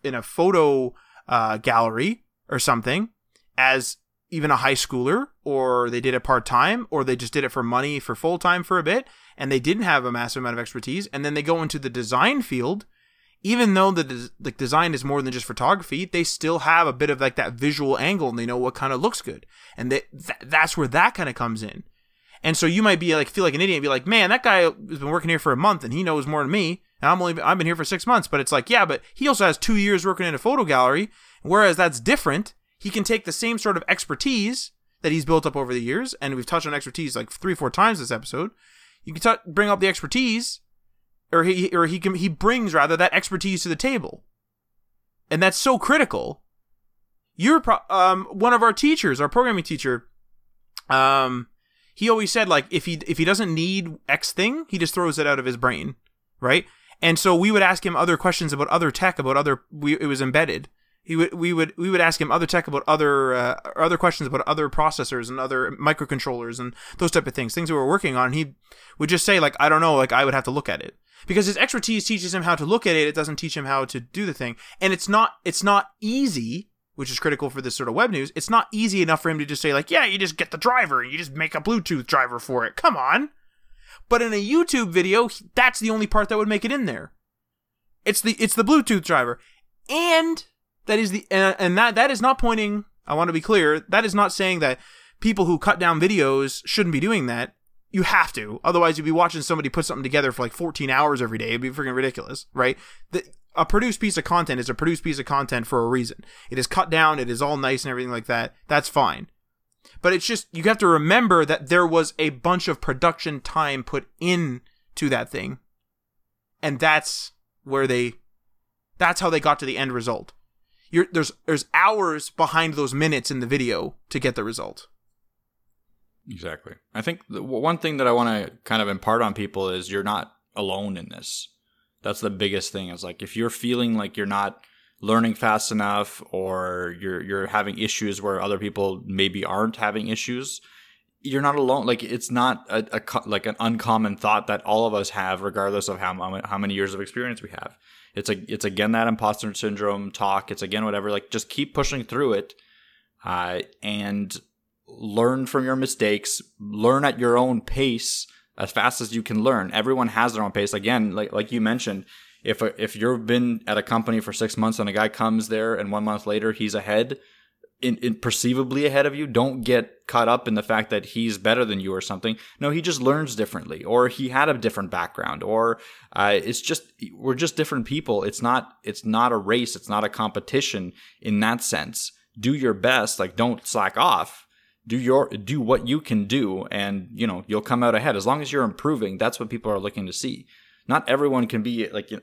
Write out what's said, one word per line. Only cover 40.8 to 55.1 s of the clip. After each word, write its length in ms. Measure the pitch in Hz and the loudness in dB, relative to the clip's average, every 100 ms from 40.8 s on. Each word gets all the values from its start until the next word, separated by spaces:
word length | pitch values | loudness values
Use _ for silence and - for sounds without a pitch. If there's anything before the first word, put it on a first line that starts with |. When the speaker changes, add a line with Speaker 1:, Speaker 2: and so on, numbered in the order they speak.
| _ _ _ _ - | _ _ _ _ 0
Speaker 1:
or 120 | 165 | 2
he, 320 | 170 185 185 175 | 4 2 2 2
or 120 | 165 | 0
he 120 | 180 | 0
can, 140 | 190 | -2
he 160 | 185 185 | 0 -2
brings, 460 | 156 202 247 208 156 | 0 2 2 2 2
rather, 200 | 147 165 | 4 4
that 180 | 180 175 | 2 2
expertise 480 | - 185 196 185 | -2 -4 -2 -2
to 60 | 180 | -2
the 60 | 156 | -2
table, 500 | 262 247 120 - _ _ _ _ _ _ _ _ _ _ - | -2 -2 -6 -14 _ _ _ _ _ _ _ _ _ _ -4
and 100 | 156 | 2
that's 160 | 190 - | 2 2
so 220 | 277 247 | 2 2
critical. 640 | - 302 - 92 - - _ _ _ _ _ _ _ _ _ - | 4 2 2 -2 -6 -10 _ _ _ _ _ _ _ _ _ -2
You're 260 | 202 320 | 4 4
pro-, 180 | - - - | 4 0 0
um, 360 | 190 185 185 - | 4 4 4 -2
one 280 | 196 233 | 2 4
of 80 | 240 | 6
our 120 | 226 | 4
teachers, 460 | 208 294 311 180 131 | 4 2 4 2 0
our 80 | 143 | 0
programming 360 | 240 254 196 | 2 2 0
teacher, 420 | 160 151 135 120 - _ _ _ _ _ _ - - | -4 -4 -2 -2 -4 _ _ _ _ _ _ -12 0
um, 580 | 135 135 135 131 123 120 _ _ _ _ | 4 4 4 2 -2 -8 _ _ _ _
he 160 | - 220 | -2 2
always 220 | 226 202 | 2 2
said, 160 | 233 202 | 0 2
like, 180 | 151 135 | 2 2
if 160 | 165 - | -4 -2
he, 140 | 160 - | -6 -4
if 100 | 156 | 0
he 80 | 165 | 2
doesn't 280 | 196 202 | 2 0
need 440 | 160 170 190 170 156 - | 0 0 -2 -4 -6 -2
X 240 | 147 - | -2 -2
thing, 340 | - 208 294 320 | 0 0 -2 -4
he 80 | 190 | -4
just 160 | 165 | -2
throws 240 | - 175 | 0 0